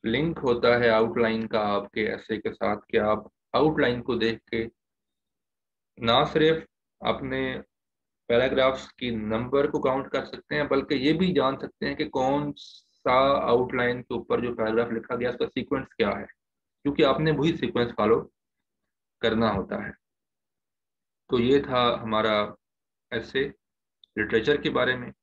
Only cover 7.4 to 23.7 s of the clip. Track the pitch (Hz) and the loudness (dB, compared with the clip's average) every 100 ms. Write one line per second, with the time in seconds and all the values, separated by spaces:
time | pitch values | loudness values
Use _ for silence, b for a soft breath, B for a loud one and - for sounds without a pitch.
7.4 | 131 131 - _ _ _ _ _ _ 120 | -4 -6 -12 _ _ _ _ _ _ 2
8.4 | 135 135 131 131 - - 123 113 107 110 | 2 2 2 0 -10 -8 -6 -6 -4 -4
9.4 | 123 139 147 151 135 131 135 135 - - | 0 0 0 0 0 -2 -2 -6 -6 -14
10.4 | - 147 139 135 135 143 135 160 185 151 | -8 -4 0 0 0 0 2 2 2 2
11.4 | 131 139 135 _ 139 143 151 135 131 143 | 0 -2 -10 _ -8 -4 -4 -2 0 0
12.4 | 147 143 - - _ _ 139 127 135 139 | -2 -8 -16 -20 _ _ 0 4 4 2
13.4 | 117 120 127 127 120 123 123 120 - 120 | 2 2 2 -2 -2 -2 -6 -8 -2 -2
14.4 | 120 120 110 110 117 113 - 123 120 120 | -2 -2 0 0 0 -4 -6 -4 -4 -4
15.4 | 113 - 120 135 - _ 104 101 101 - | -4 -4 -4 -4 -4 _ -2 -2 -8 -18
16.4 | _ _ _ _ 143 143 147 135 156 147 | _ _ _ _ -4 2 2 4 2 2
17.4 | 151 - 110 123 117 - 107 117 - _ | 0 0 -2 -2 -2 0 2 2 0 _
18.4 | _ _ _ _ _ _ _ _ 113 110 | _ _ _ _ _ _ _ _ -2 2
19.4 | 113 98 90 104 101 - _ _ _ _ | 0 0 -4 -8 -8 -14 _ _ _ _
20.4 | _ _ _ _ _ _ _ _ _ 127 | _ _ _ _ _ _ _ _ _ 0
21.4 | 120 139 139 127 120 - 113 110 110 107 | 4 2 2 2 2 0 -2 0 2 2
22.4 | 104 - _ _ _ _ _ 117 110 135 | -2 -8 _ _ _ _ _ -8 -4 -4
23.4 | 143 - _ | -4 -6 _